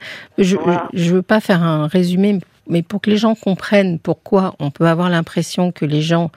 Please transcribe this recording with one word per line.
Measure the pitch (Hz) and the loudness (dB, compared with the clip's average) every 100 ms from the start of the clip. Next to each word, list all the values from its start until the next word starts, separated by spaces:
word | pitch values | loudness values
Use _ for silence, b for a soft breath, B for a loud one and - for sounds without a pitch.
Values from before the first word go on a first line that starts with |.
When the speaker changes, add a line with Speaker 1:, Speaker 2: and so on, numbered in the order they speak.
| B B B - | B B B 0
Speaker 1:
Je, | 185 190 | 0 2
Speaker 2:
Voilà. | 170 175 170 | 0 -2 -2
Speaker 1:
je, | 190 | -2
je | 170 185 | 0 0
veux | |
pas | 180 214 | 2 0
faire | - 180 | 2 2
un | 170 156 151 | 2 0 0
résumé, | 185 180 180 202 202 - _ - | 0 0 2 2 0 -6 _ -4
mais | 170 | -4
pour | 170 202 | -2 -4
que | - | -2
les | 208 | 0
gens | 226 226 | 2 0
comprennent | - 185 - 202 190 165 | -2 -4 0 2 2 -2
pourquoi | - 160 - 196 185 - | -4 -6 0 0 0 -4
on | 147 | -6
peut | - 165 | 0 2
avoir | 165 180 | 2 0
l'impression | 170 165 - 165 - 180 | 0 -2 -4 -4 -2 -2
que | - 151 | -2 -2
les | 151 | -2
gens, | 160 165 165 | 0 0 -2